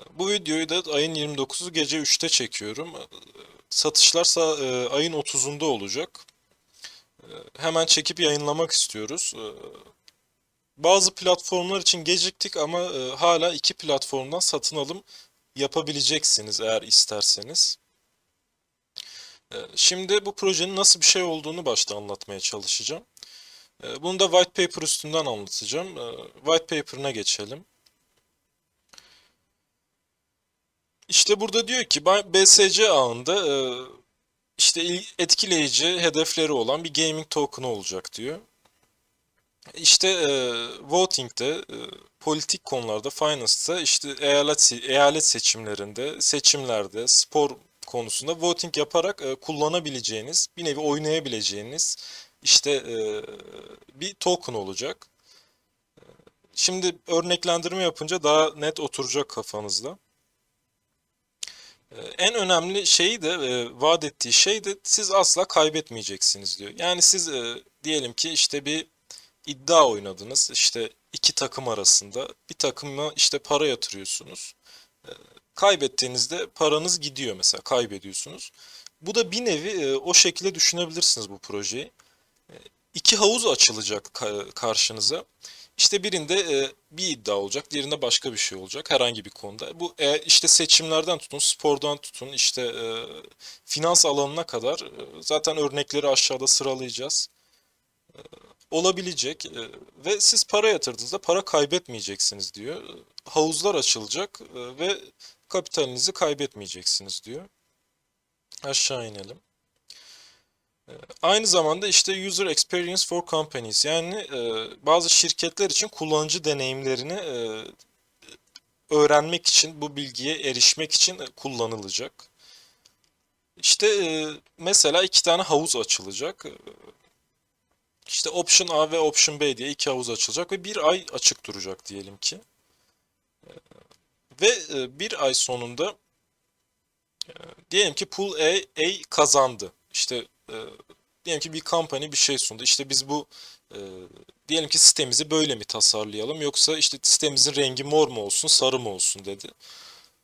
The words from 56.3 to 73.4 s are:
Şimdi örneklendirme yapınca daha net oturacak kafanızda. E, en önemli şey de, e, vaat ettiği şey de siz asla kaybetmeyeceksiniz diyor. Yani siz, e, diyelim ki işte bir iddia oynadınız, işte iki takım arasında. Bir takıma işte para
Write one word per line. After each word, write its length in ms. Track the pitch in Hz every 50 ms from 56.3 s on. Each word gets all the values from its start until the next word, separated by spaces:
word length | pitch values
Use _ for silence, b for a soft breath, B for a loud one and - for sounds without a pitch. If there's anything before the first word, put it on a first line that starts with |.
| _ _ _ _ -
Şimdi 440 | - - - 185 185 180 180 170 - -
örneklendirme 760 | - 170 165 170 175 175 170 - 180 170 170 165 175 180 190
yapınca 400 | 185 170 160 - 156 156 180 180
daha 320 | 151 147 151 156 156 156 151
net 260 | 151 147 156 156 -
oturacak 480 | 156 135 - - 135 127 131 143 139 -
kafanızda. 720 | - 113 107 - - 104 107 101 98 101 113 143 185 - _ _ _ _ _ _ _ _ _ _ _ _ _ _ _ _ _ _ _ _ _ _ _ _ _ _ _ - B B B B B B B B B _
E, 100 | - 113 - - - -
en 160 | 180 208 233
önemli 520 | 226 196 185 180 165 165 180 190 202 190
şey 360 | 165 - - 170 196 233 226
de, 80 | 165 156
e, 500 | 180 175 139 127 123 123 120 120 117 120
vaat 240 | 135 156 165 165 151
ettiği 280 | 147 - - - 120
şey 320 | 117 - - 190 214 220 202
de 120 | 202 196 -
siz 280 | - - - - 214 185
asla 320 | 190 196 180 - - 175 190
kaybetmeyeceksiniz 1120 | - - 175 156 156 151 156 151 - 117 113 104 101 98 92 - - - 98 98 - - -
diyor. 140 | 101 101 107
Yani 260 | 117 170 175 180 175
siz, 260 | 175 - - 190 170 165
e, 340 | 143 127 117 117 117 113 - _ _ _ -
diyelim 280 | 151 156 151 131 120
ki 180 | 117 - - 165
işte 340 | 160 147 - - - 143 139
bir 220 | 143 151 160 156 _ _ _ _ - B B B B B _ -
iddia 420 | 147 143 131 135 - 170 165 147 123
oynadınız, 600 | 110 101 98 101 95 90 101 113 131 - - -
işte 380 | 127 - - - - 120 113 107 _ _ _ _
iki 200 | - - - -
takım 360 | - - 135 127 - - 135 123
arasında. 600 | 110 104 98 - - - 101 101 98 120 139 - - _ _ -
Bir 40 | -
takıma 580 | - - 139 127 - 143 143 139 139 147 156 147
işte 220 | - - - -
para 280 | 143